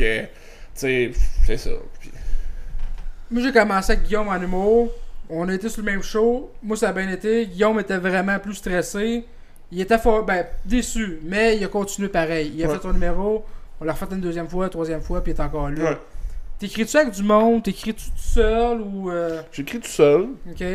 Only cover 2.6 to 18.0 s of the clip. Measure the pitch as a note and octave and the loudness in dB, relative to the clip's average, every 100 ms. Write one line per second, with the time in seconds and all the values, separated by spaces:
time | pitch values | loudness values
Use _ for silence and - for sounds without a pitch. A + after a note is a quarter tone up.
2.6 | - - - - - - - A#3 B3+ A#3+ | -6 -2 -2 -2 -6 -8 -4 -2 2 4
3.6 | G#3 F#3+ F#3 - - G#3 G#3 F#3 F3+ F#3 | 4 2 2 4 4 2 0 -2 -2 0
4.6 | G3+ A3+ A#3 - - - - D#3+ F3+ F#3+ | 4 4 2 -2 -8 -10 -6 -4 -2 -4
5.6 | A3 A3+ G#3 G3 F#3+ G#3+ A3+ A#3+ D4 - | -4 -6 -4 -4 -2 2 2 2 -4 -12
6.6 | G#3 A3 G#3+ F#3 F#3+ F#3 G#3+ A3+ A3+ F3 | -6 -2 0 0 -4 -4 0 0 0 2
7.6 | G#3+ A3 G3+ F#3+ F#3 F3+ G3 G3 G3 G3 | 2 2 0 -2 0 0 0 -2 -4 -8
8.6 | - F3+ D#3+ G3+ A3 A#3 A#3 - - - | -2 -2 -2 -2 -2 -2 -6 -14 -20 -20
9.6 | - F3 F#3+ A3+ A#3+ G#3+ G3+ F#3 E3+ - | -10 -6 2 2 4 2 2 -2 -2 -4
10.6 | - B3 A3+ A3+ G#3+ D#3+ D#3 G3 A3+ A3 | 0 0 0 -2 -4 -6 -4 2 2 2
11.6 | F#3+ G#3 G3 - G3 F#3 D#3+ E3 D3+ D3 | 0 -2 -4 -4 -2 0 0 0 -2 -2
12.6 | E3 D3 F#3 F#3 F3 F3 G3+ A3 - - | -2 -2 2 4 4 4 2 -2 -4 -12
13.6 | - - D#3 D3+ F#3+ F#3+ F3+ E3+ D#3+ F3+ | -12 -8 -4 -4 -4 -4 -4 -4 -4 -2
14.6 | F#3 F3+ D#3+ D#3 - F3 E3+ D3+ D3 D3+ | -2 -2 -4 -4 -2 -2 0 0 0 -2
15.6 | C#3+ D3 D#3+ C#3+ - - - - - - | -2 0 0 -2 -6 -8 -6 -6 -8 -6
16.6 | G3+ - A3+ D4 D4+ F#3+ G3+ G#3+ A3+ A#3 | -6 -4 0 2 2 0 4 6 6 4
17.6 | G#3+ F#3+ - A3 | 0 -4 -6 -6